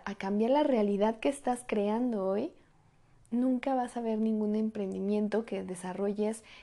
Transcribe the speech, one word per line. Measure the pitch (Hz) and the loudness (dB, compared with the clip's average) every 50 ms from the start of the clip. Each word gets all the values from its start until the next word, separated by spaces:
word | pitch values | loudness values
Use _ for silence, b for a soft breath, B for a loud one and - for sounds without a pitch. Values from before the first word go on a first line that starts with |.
| - | -6
a | 202 202 | -8 -8
cambiar | - 190 196 202 208 226 233 | -6 -4 -2 0 2 2 4
la | 269 294 302 | 4 4 4
realidad | 294 254 220 208 202 202 190 202 220 226 - | 4 4 2 2 2 2 2 2 2 2 0
que | - 285 | 0 -2
estás | 277 - - 254 247 247 - | -2 -2 -2 -2 -2 -2 -4
creando | - 220 214 202 208 214 233 254 247 226 196 190 | -2 0 0 2 2 2 0 0 0 0 0 0
hoy, | 190 196 208 269 359 - b b b b b b b b b b b b b b - | 0 0 0 -2 -4 -6 b b b b b b b b b b b b b b -4
nunca | 233 240 247 262 254 247 - 277 262 | 0 2 2 2 2 0 0 0 0
vas | 254 247 226 - | 0 -2 -2 -4
a | 240 | -4
ver | 233 226 220 214 | -2 0 0 2
ningún | 220 220 220 214 214 214 208 | 2 2 2 2 2 2 2
emprendimiento | 220 220 220 - 208 196 190 190 190 190 202 208 208 214 208 208 220 220 | 2 0 0 -2 -2 -4 -4 -4 -2 0 0 2 2 2 2 0 0 -2
que | - 196 190 190 | -2 -4 -6 -6
desarrolles | 185 185 180 - 185 180 196 202 202 202 208 208 214 226 - - B B B | -6 -8 -8 -8 -8 -4 -2 -2 0 0 0 0 0 -2 -4 -10 B B B